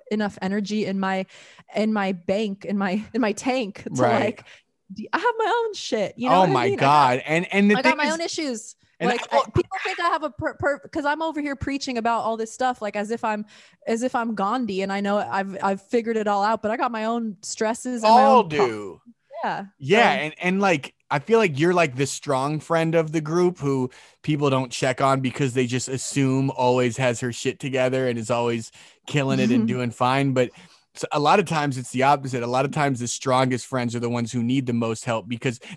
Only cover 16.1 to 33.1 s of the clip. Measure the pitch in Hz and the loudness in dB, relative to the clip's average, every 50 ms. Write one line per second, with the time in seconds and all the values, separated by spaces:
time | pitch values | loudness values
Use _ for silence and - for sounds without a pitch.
16.1 | 226 220 208 214 202 196 196 214 226 214 - 208 220 269 294 247 233 220 220 220 | -2 -2 0 0 0 2 2 0 0 0 -2 -4 -2 -2 -2 -2 -2 -4 -4 -2
17.1 | 233 233 233 220 190 - - - - - 226 214 233 - - 254 247 233 220 214 | -2 -2 -4 -6 -8 -10 -12 -12 -6 -2 -2 -2 -2 -2 -6 -6 -6 2 6 8
18.1 | 226 247 269 277 269 240 190 160 151 143 135 123 110 107 104 95 80 - _ 240 | 8 10 10 10 8 8 6 4 2 2 2 2 0 -4 -8 -10 -12 -16 _ -20
19.1 | - _ _ _ 269 330 311 214 165 151 196 196 _ _ 143 131 190 226 233 180 | -20 _ _ _ -12 -6 -4 -4 -4 -4 -8 -12 _ _ 0 2 4 6 6 4
20.1 | 147 131 147 156 156 - 175 180 190 196 202 196 175 143 131 - - _ _ _ | 4 2 -2 -6 -8 -4 -2 0 0 2 2 2 2 0 -2 -8 -16 _ _ _
21.1 | 135 143 - - 226 226 220 180 143 131 160 175 180 175 170 151 123 127 139 131 | -2 -2 0 2 4 4 4 2 2 2 2 2 4 4 2 0 0 -2 -4 -4
22.1 | - - - 143 139 131 135 143 156 151 - - 170 165 165 165 160 165 160 156 | -4 -8 -4 -2 -2 0 0 0 -2 -4 -2 0 0 0 2 2 2 2 0 0
23.1 | 151 165 151 151 165 175 180 180 180 - 143 139 139 131 127 123 - - - - | -2 -4 -4 -2 0 2 2 2 0 0 -2 -2 0 0 -2 -4 -6 -14 -20 -20
24.1 | _ _ - - 151 143 147 139 131 131 131 123 - - 151 131 127 - 139 135 | _ _ -2 -2 0 2 2 2 2 0 -2 -4 -4 -2 -2 -2 0 2 2 2
25.1 | 135 135 131 127 - - 143 131 117 131 131 120 123 127 - - 131 131 - - | 2 2 0 -4 -2 -2 -2 0 0 0 0 0 -2 -4 -4 -4 -6 -8 -8 -4
26.1 | - 143 139 131 131 135 135 135 - - 127 123 127 127 127 123 110 - 131 123 | -2 0 2 2 2 0 0 -2 -2 0 2 2 4 4 2 0 0 0 0 0
27.1 | 117 - 131 123 113 - - 131 - - - 135 127 131 127 127 127 131 131 123 | 0 -2 -4 -6 -6 -4 -6 -6 -6 -4 -8 -4 -2 0 0 0 0 0 0 -2
28.1 | 120 117 110 107 123 120 120 120 117 117 113 - - - - - _ _ _ - | -2 -4 -4 -2 -2 0 0 -2 -2 -4 -6 -10 -16 -20 -20 -20 _ _ _ -4
29.1 | - 147 135 135 135 131 131 220 247 - 117 113 123 127 123 120 - - 127 123 | -2 -2 0 0 0 2 2 2 2 2 2 2 0 -2 -4 -4 -2 0 0 2
30.1 | 131 139 139 139 131 131 127 104 - - - - - _ _ _ _ - - - | 2 2 2 2 2 2 0 0 -2 -12 -20 -20 -20 _ _ _ _ -10 -8 -4
31.1 | - 151 143 147 175 202 185 - 165 156 147 147 127 131 120 - - 123 131 139 | -2 0 4 4 4 4 2 0 -2 -2 0 -2 -4 -4 -8 -6 -2 2 4 4
32.1 | 147 139 135 131 127 123 117 120 127 131 139 139 - 156 147 139 135 117 123 120 | 4 2 0 -4 -6 -4 -4 0 0 0 0 0 0 0 0 0 0 -2 -4 -6